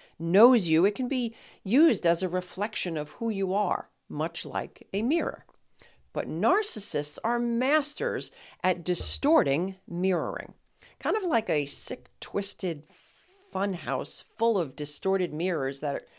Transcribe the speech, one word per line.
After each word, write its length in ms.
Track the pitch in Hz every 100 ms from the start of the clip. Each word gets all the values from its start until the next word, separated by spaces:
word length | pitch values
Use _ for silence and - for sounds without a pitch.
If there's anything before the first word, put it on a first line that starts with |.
| - _
knows 500 | 165 185 240 254 170
you, 180 | 160 190
it 100 | 208
can 120 | 247
be 280 | 262 240 - - -
used 440 | 185 247 330 220 170
as 160 | 170
a 60 | 185
reflection 680 | 180 180 - 220 - 180 160
of 140 | 151
who 180 | - 226
you 240 | 196 190
are, 380 | 190 190 - - _ _
much 380 | 151 160 - 139
like 400 | 131 - - -
a 100 | 202
mirror. 420 | 233 330 196 - - _ _ _ - _ _
But 160 | 151 -
narcissists 920 | 160 214 392 427 - - 147 151 -
are 140 | 220 240
masters 920 | 240 233 254 311 269 - 131 107 - - - -
at 200 | 185 175
distorting 920 | 170 180 - - 277 320 143 143 185 185 -
mirroring, 680 | 170 185 175 117 - - - _ _ - _
kind 160 | 269 427
of 80 |
like 280 | 381 262 214
a 160 | 151 139
sick, 420 | - - - - _
twisted 680 | - 190 196 - 180 151 - - - - _ _ _
funhouse 720 | 190 202 175 131 131 143 - - -
full 200 | 233 208
of 200 | 147 -
distorted 560 | 147 - 190 190 175
mirrors 480 | 151 185 165 135 131
that 260 | 147 143 -